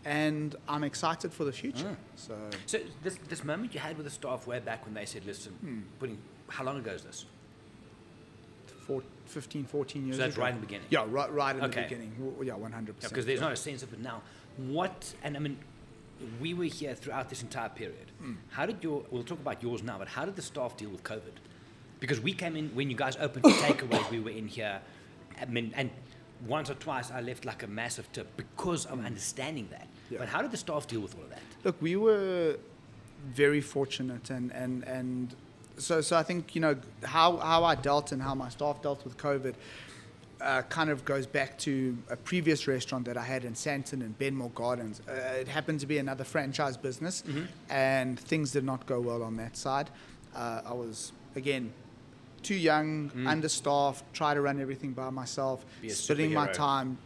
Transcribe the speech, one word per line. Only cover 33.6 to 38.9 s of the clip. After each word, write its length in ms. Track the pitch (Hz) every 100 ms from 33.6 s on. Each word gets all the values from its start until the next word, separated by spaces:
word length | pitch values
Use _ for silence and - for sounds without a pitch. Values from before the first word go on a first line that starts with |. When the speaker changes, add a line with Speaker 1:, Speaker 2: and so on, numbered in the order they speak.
Speaker 1:
fortunate, 720 | 139 139 131 - 127 123 -
and, 200 | 131 123
and, 300 | 127 127 127
and 520 | - 127 127 127 123 - - - - -
so, 240 | 139 165
so 160 | 151 170
I 80 |
think, 320 | 160 180 160 165
you 40 |
know, 160 | 160 139 - -
how, 320 | 127 160 165 170
how 260 | 160 165
I 140 | 170 135
dealt 340 | 143 143 147
and 100 | 135
how 140 | 135
my 140 | 135 127
staff 340 | - 147 143
dealt 220 | 147